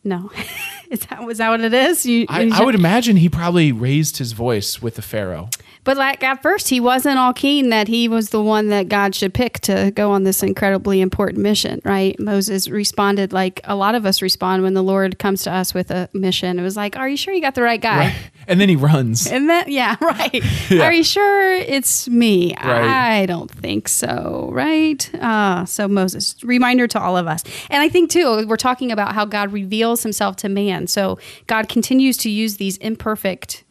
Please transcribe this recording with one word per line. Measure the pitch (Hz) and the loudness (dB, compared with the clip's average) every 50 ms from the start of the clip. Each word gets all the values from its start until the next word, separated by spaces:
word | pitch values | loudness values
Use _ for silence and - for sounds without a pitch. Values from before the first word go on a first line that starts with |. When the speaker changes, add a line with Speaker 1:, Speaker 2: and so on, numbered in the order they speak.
| _ | _
Speaker 1:
No. | 202 185 175 185 208 - | -6 -6 -6 -8 -12 -12
<laughs> | - - - - - - 679 807 807 762 349 | -12 -12 -12 -12 -12 -12 -12 -12 -14 -12 -10
Is | 285 - - - | -10 -10 -10 -10
that, | - - 240 | -12 -12 -10
was | 226 233 214 | -10 -4 -2
that | 226 220 | 0 0
what | 226 226 | 0 0
it | 226 226 226 | 0 2 2
is? | 254 262 330 349 - - | 2 2 2 2 0 0
You, | 247 240 233 233 - | 2 2 2 2 0
Speaker 2:
I, | 135 170 226 | 0 0 2
Speaker 1:
you | 226 220 | 2 4
Speaker 2:
I | 180 | 4
Speaker 1:
should | 214 | 4
Speaker 2:
would | 269 233 | 4 4
imagine | 202 175 165 196 247 240 233 208 | 4 4 4 4 2 4 4 6
he | 180 165 | 6 6
probably | 175 - 170 170 175 175 175 160 147 123 | 4 2 0 -2 2 2 4 4 4 2
raised | 110 120 131 139 151 156 147 - - | 0 0 0 2 2 0 0 -4 -6
his | 135 117 | -8 -8
voice | 110 104 117 123 120 104 101 - - - | -6 -4 -2 -2 -2 -2 -2 -6 -8 -6
with | - 117 - | -8 -8 -8
the | - | -8
Pharaoh. | 107 - - 107 101 92 87 76 87 113 - - - - - _ _ | -12 -8 -6 -6 -4 -4 -6 -8 -10 -10 -12 -14 -14 -20 -20 _ _
Speaker 1:
But, | 262 269 | -2 0
like, | 277 269 269 269 - - | 2 0 0 0 0 -2
at | 262 269 262 | -2 -2 0
first | - 302 381 415 - - | 0 0 0 0 0 0
he | 262 247 | 0 2
wasn't | 233 247 254 262 254 285 277 | 4 2 2 4 2 2 2
all | 262 254 254 254 | 4 4 2 2
keen | - - 277 285 285 262 247 | 2 0 2 2 4 2 2
that | 226 220 208 202 | 2 2 2 0
he | 233 233 233 | 0 0 0
was | 233 226 226 214 208 | 2 2 0 0 0
the | - 214 | 0 0
one | 214 214 214 214 214 208 | 2 2 2 2 2 2
that | 208 202 185 | 2 0 0
God | 170 208 202 202 196 190 | 0 0 0 0 0 0
should | - 202 190 - | -2 -4 -2 0
pick | - 247 233 - - | 0 -2 -2 -4 -4
to | - - 190 190 196 202 208 | -2 0 0 2 2 0 0
go | - 208 208 | 0 0 2
on | 202 196 190 | 2 2 2
this | 190 190 - 196 | 2 2 2 0
incredibly | 196 190 - 214 196 196 190 - 202 196 190 | -2 -2 0 0 0 0 0 0 2 2 2
important | 190 185 - - 202 - 180 214 202 | 2 2 0 0 -2 -2 0 0 0
mission, | 208 208 202 - - - - - | 2 2 0 0 -4 -6 -4 -2
right? | 196 196 190 190 190 - - | -2 0 2 2 0 0 -2
Moses | 208 214 202 196 190 214 190 190 185 - | -4 -2 -2 -2 -2 -2 -4 -4 -4 -4
responded | - 208 208 - - - 202 202 202 196 196 190 - | -4 -4 -4 -2 -2 0 0 0 2 0 -2 -2 -2
like | 190 190 185 185 - - | -2 -2 -2 -4 -8 -8
a | - 202 | -6 -4
lot | 202 196 208 226 | 0 0 0 0
of | 247 214 | 0 0
us | 196 196 - | 0 0 0
respond | 196 185 - - 185 185 190 190 190 | 0 0 -2 -2 -2 -2 0 2 2
when | 190 190 | 2 2
the | 190 185 | 0 0
Lord | 190 190 196 190 190 190 - | 2 2 2 0 0 -2 -2
comes | - 202 196 190 - | -2 -2 -2 -2 -4
to | 175 | -4
us | 170 185 185 - - | -2 -2 -4 -2 -4
with | 185 180 - | -4 -4 -4
a | 185 180 180 - - | -4 -6 -6 -6 -4
mission. | 196 190 185 185 - - 180 180 | -2 -2 0 0 0 -2 -2 -4
It | 180 175 | -2 -4
was | 190 190 | -4 -4
like, | 214 208 208 - | -4 -6 -6 -6
"Are | 262 262 269 | -6 -4 -4
you | 277 | -4
sure | 269 - 381 392 | -4 -4 -4 -4
you | 359 | -2
got | 311 269 269 | -2 -2 -2
the | 254 240 | 0 0
right | 233 233 214 | 0 0 0
guy?" | - 226 208 170 139 | 0 0 2 2 2
Speaker 2:
Right. | - - - - - _ - - | 0 -2 -6 -12 -16 _ -20 -4
And | - 180 180 | 0 2 4
then | 202 196 | 6 4
he | 175 | 4
runs. | 139 135 147 156 139 131 113 113 117 - | 4 4 4 4 4 2 0 -2 -2 -2
Speaker 1:
And | - 240 254 285 311 | -2 -2 0 2 2
then, | 339 349 349 | 2 2 0
yeah, | - 277 269 247 208 226 | -2 -2 -2 0 0 0
<laughs> | - | 0
right. | - 330 - 214 220 233 - 240 - - - - - - | 0 0 0 0 -2 -2 -2 -2 0 0 -2 -2 0 2
Speaker 2:
Yeah. | 190 165 302 | 4 6 6
Speaker 1:
"Are | 320 339 | 6 6
you | 330 320 | 4 2
sure | - - 403 403 403 403 403 392 381 370 | 2 2 2 2 2 2 2 2 2 0
it's | 370 - - 277 269 247 - - - - 254 | 0 -2 -2 -4 -2 -2 -2 -2 -2 -2 0
me?" | 240 233 233 226 202 180 175 175 - - - | 2 4 4 4 4 4 2 0 -2 -4 -4
Speaker 2:
Right. | - - - 233 254 269 262 247 233 220 208 | 0 0 2 2 2 2 2 2 2 2 2
Speaker 1:
"I | 190 | 0
don't | 185 175 170 - - | 0 -2 -6 -8 -12
think | - - - - - - - - | -14 -10 -8 -4 -4 -4 -4 -2
so," | - - - - - - - - - - - - - | -4 -2 -2 -4 -4 -4 -6 -6 -6 -6 -8 -6 -4
right? | 254 269 302 320 311 311 311 302 269 - - - | -2 0 0 2 2 2 0 0 -2 -6 -8 -6
Uh, | - - 233 220 214 208 196 180 175 180 | -6 -2 -2 0 2 2 2 0 -2 -4
so | - - - 208 196 | -6 -4 -4 0 0
Moses, | 202 196 185 185 - - - - - _ - | 2 2 2 0 -2 -4 -6 -6 -8 _ -2
reminder | 233 247 247 254 247 247 247 247 | 0 2 2 4 4 4 2 2
to | 233 - 214 | 2 0 -2
all | 180 175 185 | -2 0 0
of | 180 175 | 0 0
us. | 165 151 165 - - - - - - | -2 -4 -6 -6 -10 -14 -14 -8 -2
And | - 285 302 | 0 2 2
I | 320 | 4
think, | - 359 339 320 | 4 4 2 4
too, | - 349 349 262 226 214 220 | 2 2 2 4 2 0 0
we're | 214 226 | -2 -2
talking | 220 - 254 254 254 262 247 | 0 0 -2 -2 0 -2 -4
about | 226 214 202 208 202 | -2 -2 -2 -2 -2
how | 214 208 | -2 -2
God | 208 208 208 202 196 | -2 -2 -4 -4 -2
reveals | 202 208 196 185 214 220 226 233 233 233 - | -4 -6 -6 -4 -2 0 2 2 0 0 -2
himself | 220 202 - 208 196 190 | -4 -2 -2 -2 -2 -2
to | - - 202 | -4 -6 -4
man. | 196 202 202 202 185 165 175 | -2 0 0 0 -2 -2 -4
So | 175 - 208 196 190 185 - - - - - _ | -4 -2 -2 -2 -2 -4 -6 -10 -20 -20 -18 _
God | - 226 220 214 - | -2 -2 -2 -2 0
continues | - 240 220 - 262 262 269 262 240 | -2 -2 0 2 2 4 4 4 2
to | - - 226 | 0 -2 -4
use | 208 208 220 220 202 | -2 -2 -2 -4 -4
these | 196 196 190 190 | -4 -4 -6 -6
imperfect | - - 220 220 - - 220 214 - - 190 180 - - - - - _ _ | -4 -6 -6 -6 -4 -4 -6 -6 -2 -4 -6 -6 -6 -10 -14 -14 -14 _ _